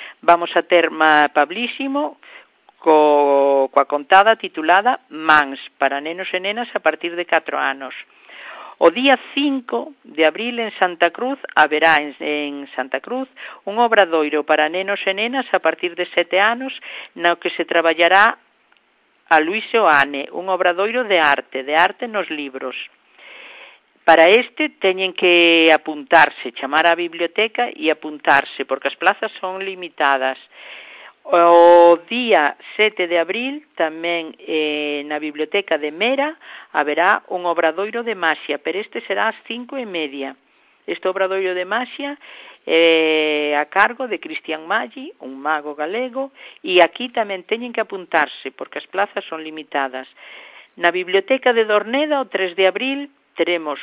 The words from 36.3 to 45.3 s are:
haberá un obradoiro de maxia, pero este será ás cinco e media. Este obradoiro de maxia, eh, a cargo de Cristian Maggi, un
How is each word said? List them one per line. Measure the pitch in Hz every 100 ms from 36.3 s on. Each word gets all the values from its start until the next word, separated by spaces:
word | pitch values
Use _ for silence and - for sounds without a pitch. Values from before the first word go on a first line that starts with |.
| 320 - - -
haberá | - 147 147 180 214 -
un | 185
obradoiro | 175 170 165 160 202 233
de | 233 196
maxia, | 165 151 - 143
pero | - 175
este | 214 233
será | - 196 214
ás | 214
cinco | - 233 247 277
e |
media. | 226 175 151 139 135 135 _ _ _ _ -
Este | 170
obradoiro | 185 185 190 190 185
de | 180 180
maxia, | 220 247 - 285 294 - - - -
eh, | - 165 165 160 160 156 151 151 147 147
a | 151
cargo | 190 202 240 254
de | 190
Cristian | 175 156 - 156
Maggi, | 160 214 247 269 285 -
un | 127